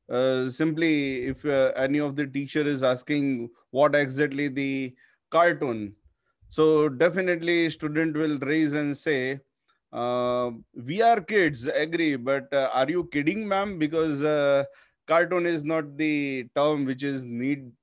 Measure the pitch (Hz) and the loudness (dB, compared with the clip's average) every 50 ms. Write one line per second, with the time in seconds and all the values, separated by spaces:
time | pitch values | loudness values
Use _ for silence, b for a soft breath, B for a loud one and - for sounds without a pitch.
0 | _ - 123 123 131 131 131 131 127 131 123 - 156 165 156 156 170 160 156 147 | _ -6 -2 0 0 2 0 0 -2 -4 -2 -2 0 0 0 0 0 2 2 0
1 | 139 135 135 123 123 135 131 - - 151 143 135 131 131 - 127 135 135 143 147 | 0 -2 -4 -4 -6 -6 -8 -4 -2 0 2 4 2 2 2 0 0 0 2 0
2 | 147 143 139 147 147 135 131 139 143 135 - 156 151 147 143 131 131 127 127 127 | 0 -2 -2 -4 -4 -4 -4 -6 -6 -2 -2 0 0 0 0 2 2 2 0 0
3 | - - 147 147 139 139 131 117 117 117 b b b b - 131 147 147 143 147 | -2 -2 -2 0 0 0 -2 -2 -6 -10 b b b b 2 2 4 4 4 2
4 | 143 131 131 135 151 143 135 139 147 143 127 139 139 135 135 135 131 127 131 b | 2 0 0 0 0 0 0 -4 -4 -4 -4 -4 -4 -4 -4 -4 -6 -8 -10 b
5 | b b b b b _ - 165 170 175 165 147 151 131 117 110 104 98 98 _ | b b b b b _ 2 4 4 4 2 0 -2 -4 -4 -4 -6 -10 -12 _
6 | _ _ _ _ _ _ _ _ _ - - - 156 156 156 151 151 151 131 123 | _ _ _ _ _ _ _ _ _ -8 0 4 4 6 6 6 4 2 2 2
7 | 160 180 160 190 185 180 175 165 165 170 175 170 165 160 151 - 156 151 151 156 | 2 2 2 0 0 0 0 0 0 0 2 2 2 0 -2 -4 -6 -4 -2 0
8 | 160 165 147 151 160 156 151 135 135 135 156 160 156 147 143 151 147 147 143 139 | 0 0 0 0 0 0 -2 -2 -2 -2 0 2 2 0 0 -2 -2 -4 -4 -4
9 | - 165 147 131 127 131 139 139 - _ _ _ _ _ _ _ _ _ - 120 | -2 -2 0 0 0 -2 -4 -8 -10 _ _ _ _ _ _ _ _ _ -8 -4
10 | 120 123 123 123 123 123 123 123 123 120 117 113 - _ _ - 117 127 165 208 | -4 -2 -2 0 0 0 0 0 -2 -4 -6 -10 -16 _ _ -14 -8 -6 -2 2
11 | 226 233 233 214 170 - 220 208 180 151 143 117 117 151 - 139 151 160 165 170 | 4 4 4 4 0 0 2 4 4 4 0 -2 -6 -2 0 0 0 0 0 0
12 | 165 151 139 123 117 131 139 139 127 - 139 139 135 123 110 127 135 139 175 180 | 0 0 0 -2 0 0 -2 -2 -2 0 0 0 2 2 2 2 2 2 0 -2
13 | 165 - - 147 143 156 196 220 220 202 196 196 202 208 196 165 156 147 160 160 | -4 -2 -4 -2 0 0 -2 -2 -2 -2 -2 0 0 -2 -2 -2 -2 0 0 0
14 | 160 160 147 139 147 151 151 147 143 143 139 139 139 139 b b b b b b | 0 0 0 0 0 0 2 2 2 4 2 2 0 -2 b b b b b b
15 | _ - 160 170 175 170 180 175 170 170 170 156 143 151 160 160 151 143 143 143 | _ 2 2 2 4 2 0 0 0 0 -2 -2 -2 -2 -2 -2 -4 -6 -6 -4
16 | 156 151 151 147 143 139 135 131 120 120 _ 143 143 151 151 143 139 131 131 131 | -2 0 0 0 -2 -2 -4 -6 -8 -4 _ 2 2 2 2 2 0 -2 -2 -2
17 | 143 143 139 131 127 120 117 117 127 135 143 139 131 120 117 _ | -4 -4 -4 -4 -6 -8 -6 -4 -2 -2 -2 -4 -6 -14 -20 _